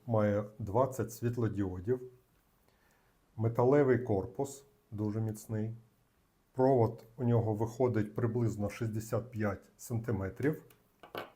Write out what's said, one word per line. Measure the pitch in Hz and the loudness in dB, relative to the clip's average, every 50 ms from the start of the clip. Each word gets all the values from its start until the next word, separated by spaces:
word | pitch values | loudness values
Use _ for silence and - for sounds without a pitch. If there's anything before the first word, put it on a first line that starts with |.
| _ | _
має | - 120 110 104 104 101 104 104 - - - | 0 2 2 4 2 2 0 -2 -4 -8 -10
двадцять | 117 104 95 117 135 135 131 - 107 - - | -8 -2 2 2 2 2 0 -4 -6 -6 -6
світлодіодів, | - - 117 120 123 117 107 95 95 101 92 90 90 90 98 127 127 - - - _ _ _ _ _ _ _ _ _ _ _ _ _ _ _ _ _ _ _ _ _ _ _ _ | -6 -4 -4 -2 -2 -2 -2 -2 -2 -4 -4 -4 -6 -4 -2 -4 -4 -4 -8 -18 _ _ _ _ _ _ _ _ _ _ _ _ _ _ _ _ _ _ _ _ _ _ _ _
металевий | - 110 113 117 - 120 123 139 147 143 127 127 117 | -4 -2 0 2 4 4 6 6 6 6 6 4 2
корпус, | 120 - 107 95 95 - - - 139 139 - - - _ _ _ _ _ | 2 0 0 0 -2 -2 -4 -6 -6 -6 -8 -12 -20 _ _ _ _ _
дуже | - 101 107 107 104 110 | -8 -4 -4 -2 -2 -2
міцний. | 110 110 107 107 - - 113 110 107 110 117 - - _ _ _ _ _ _ _ _ _ _ _ _ _ _ | -4 -4 -6 -8 -8 -6 -4 -4 -4 -4 -6 -10 -16 _ _ _ _ _ _ _ _ _ _ _ _ _ _
Провод | - 127 131 135 123 113 110 117 - - - - - | 2 4 6 6 6 4 4 2 -2 -14 -16 -8 -2
у | 127 | 2
нього | 120 120 117 101 110 110 | 4 4 4 4 2 0
виходить | 104 113 110 - - 131 123 104 113 104 - - | 0 -2 -2 0 2 2 2 2 2 0 0 -2
приблизно | - 117 120 107 120 120 107 101 104 101 101 | -2 -2 0 0 0 0 0 0 -2 -4 -4
шістдесят | - - 120 107 104 110 107 - - 110 101 - | -4 -4 -6 -4 -4 -6 -6 -4 -4 -4 -4 -6
п'ять | - 107 107 104 95 95 - - _ _ | -6 -4 -2 -2 -4 -4 -10 -16 _ _
сантиметрів. | - - 120 113 117 - 113 95 98 95 92 - 123 143 156 - - - - _ _ _ _ _ - - - - - - - | -10 -6 -6 -4 -2 -2 -2 -2 -4 -4 -4 -2 0 0 -2 -2 -6 -16 -20 _ _ _ _ _ -18 -12 -12 -10 -10 -12 -16